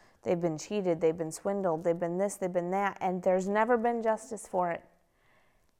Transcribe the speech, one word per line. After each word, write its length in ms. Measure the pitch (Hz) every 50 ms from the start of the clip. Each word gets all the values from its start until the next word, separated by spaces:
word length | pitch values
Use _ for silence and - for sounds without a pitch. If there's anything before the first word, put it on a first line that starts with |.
| - - _ _ -
They've 180 | - 185 170
been 160 | 170 170 156
cheated, 420 | 151 - - 208 208 185 180 170 160
they've 180 | 170 160 160
been 140 | 170 160 160
swindled, 520 | 156 - - 202 202 202 190 180 160 160 175
they've 160 | 170 170 175
been 180 | 180 170 170
this, 180 | 185 196 202 202
they've 140 | - 190 180
been 200 | 180 180 175 180
that, 260 | 185 196 202 196 - -
and 220 | 180 190 180 180
there's 260 | 175 196 185 190 180
never 300 | 196 202 214 226 233 247
been 240 | 226 220 240 240 233
justice 460 | 226 220 220 214 - - 220 190 -
for 240 | - - 185 180 170
it. 100 | 165 - - - _ _ _ _ _ _ _ _ _ _ _ _ _ _ _ _ _